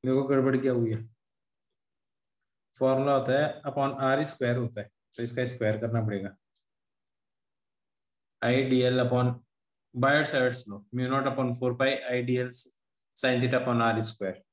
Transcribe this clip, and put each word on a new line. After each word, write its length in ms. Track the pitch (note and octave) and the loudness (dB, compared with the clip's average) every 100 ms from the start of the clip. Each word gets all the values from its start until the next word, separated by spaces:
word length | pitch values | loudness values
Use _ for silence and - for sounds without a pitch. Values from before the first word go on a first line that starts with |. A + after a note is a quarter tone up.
देखो 180 | C3 C3 C3+ | 2 0 2
गड़बड़ 280 | C3+ C3 B2+ | 2 4 2
क्या 160 | C3 | 0
हुई 200 | A#2+ A2+ | 0 0
है, 100 | A2 - _ _ _ _ _ _ _ _ _ _ _ _ _ _ _ _ | -4 -8 _ _ _ _ _ _ _ _ _ _ _ _ _ _ _ _
Formula 400 | - C3 C3+ C#3+ | -2 2 2 2
होता 180 | C#3 B2 C3+ | 0 2 0
है 240 | D3+ - C#3+ | 0 -4 -8
upon 240 | C#3 C#3 C3+ | -2 -4 -2
R 220 | C3 C3+ | 0 0
square 320 | D3 - B2 B2 | -2 -2 -2 0
होता 240 | A#2+ G#2 | -2 -8
है, 80 | G2+ _ _ - | -14 _ _ -8
तो 60 | |
इसका 220 | A#2+ A#2+ B2 | -6 -4 -6
square 300 | - G#2+ G#2+ | -2 -2 -2
करना 200 | A2+ A2+ G#2+ | -2 -2 -2
पड़ेगा। 300 | G2 G2 - _ _ _ _ _ _ _ _ _ _ _ _ _ _ _ _ _ _ _ _ | -4 -8 -14 _ _ _ _ _ _ _ _ _ _ _ _ _ _ _ _ _ _ _ _
आईडीएल 580 | A#2+ B2+ C3 B2+ B2 B2+ | 0 2 2 2 4 2
upon 340 | B2 B2 B2 A#2+ _ _ _ _ _ | 2 2 2 -2 _ _ _ _ _
Biot 320 | B2 C3+ D3 D3+ | 0 2 2 2
Savart's 360 | C#3 B2+ A#2+ G#2 | 2 0 -2 -8
law, 100 | G2+ - | -14 -8
mu 160 | B2 B2+ | -4 -2
naught 180 | C3+ C3+ | 0 0
upon 260 | C#3 B2+ | -2 -2
four 200 | A#2+ B2 B2 | 0 -2 2
pi 100 | C3+ C3+ B2+ | 0 0 -2
आईडीएल 380 | B2 B2 B2 B2 | -2 0 -2 -2
sin 920 | B2 - _ _ _ _ - C3 B2 | -8 -14 _ _ _ _ -2 0 2
theta 160 | B2 B2+ | 2 0
upon 240 | B2+ A#2+ | 2 2
R 180 | A#2 A2 | 2 2
square। 400 | A2 - F#2+ F2+ _ | -2 -4 -8 -8 _